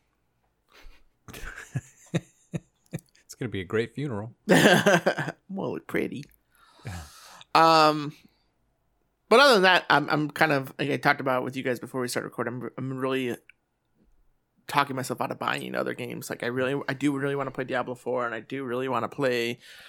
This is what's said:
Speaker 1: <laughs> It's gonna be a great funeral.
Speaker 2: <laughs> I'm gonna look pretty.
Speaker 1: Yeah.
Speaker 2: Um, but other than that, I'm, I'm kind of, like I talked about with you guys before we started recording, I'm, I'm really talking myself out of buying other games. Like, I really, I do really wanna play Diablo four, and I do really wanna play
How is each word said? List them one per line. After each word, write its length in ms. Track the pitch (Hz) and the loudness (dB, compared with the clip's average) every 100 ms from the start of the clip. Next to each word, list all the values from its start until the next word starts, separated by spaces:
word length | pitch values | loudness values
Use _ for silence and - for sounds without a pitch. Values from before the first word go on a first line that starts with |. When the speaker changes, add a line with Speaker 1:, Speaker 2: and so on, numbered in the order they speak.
| _ _ _ _ _ _ _ _ - - _ _ - | _ _ _ _ _ _ _ _ -20 -20 _ _ -20
Speaker 1:
<laughs> 80 | - - - - - - _ _ - - _ _ - - _ _ 170 - _ | -14 -14 -14 -10 -10 -10 _ _ -8 -8 _ _ -12 -12 _ _ -16 -16 _
It's 100 | _ | _
gonna 140 | - 123 | -10 -8
be 100 | 98 | -6
a 40 | |
great 300 | 90 110 117 | -4 -2 -2
funeral. 400 | - 147 101 113 - | -6 -8 -8 -10 -10
Speaker 2:
<laughs> 100 | - | 4
I'm 840 | - 208 180 202 175 - - 135 - _ | 6 8 6 6 4 2 -2 -6 -10 _
gonna 140 | 190 139 | -8 -6
look 160 | 92 - | -8 -6
pretty. 380 | - - 131 - _ _ _ _ _ | -6 -6 -8 -14 _ _ _ _ _
Speaker 1:
Yeah. 140 | - 87 78 - - - - | -16 -14 -16 -20 -20 -20 0
Speaker 2:
Um, 580 | 156 160 160 156 151 147 - _ _ _ _ _ _ _ _ _ _ _ | 4 6 8 6 4 -4 -10 _ _ _ _ _ _ _ _ _ _ _
but 120 | 233 | 6
other 140 | 285 | 8
than 80 | 214 | 8
that, 220 | 185 180 - | 6 4 4
I'm, 220 | 147 147 | 2 4
I'm 200 | 147 151 | 0 -2
kind 220 | - 156 | 2 2
of, 220 | 139 131 - | 2 -2 -6
like 120 | 143 | -4
I 60 | 135 | 0
talked 240 | 143 139 | 0 0
about 240 | 135 127 | 0 -2
with 120 | 123 131 | -2 -6
you 60 | |
guys 160 | 127 120 | -4 -4
before 200 | 120 131 | -6 -6
we 80 | 123 | -6
started 180 | 120 110 | -6 -8
recording, 280 | - 117 | -6 -6
I'm, 160 | 123 120 - | -6 -10 -10
I'm 220 | 131 131 | -10 -6
really 380 | 131 131 123 - _ _ _ _ _ _ _ _ _ _ _ _ - | -4 -2 -4 -8 _ _ _ _ _ _ _ _ _ _ _ _ -4
talking 280 | 147 139 131 | -2 -2 -4
myself 240 | 127 120 | -6 -4
out 100 | 131 | -6
of 80 | - | -4
buying 360 | 120 139 127 | -4 -4 -6
other 200 | 127 131 | -6 -6
games. 340 | 123 120 117 - | -6 -10 -10 -10
Like, 140 | - | -8
I 40 | 120 | -6
really, 340 | 127 131 143 - | -2 -2 -4 -6
I 60 | |
do 220 | 131 143 139 | -4 -2 -2
really 180 | 139 139 | -4 -4
wanna 140 | 135 | -6
play 120 | 131 | -8
Diablo 300 | 127 127 120 | -6 -4 -6
four, 320 | 123 123 127 120 | -8 -6 -4 -4
and 80 | |
I 60 | 113 | -8
do 240 | - 139 | -10 -10
really 240 | 131 123 131 | -6 -4 -2
wanna 200 | 120 107 | -2 -4
play 500 | - 135 120 117 120 - - | -2 -2 0 -2 -6 -14 -20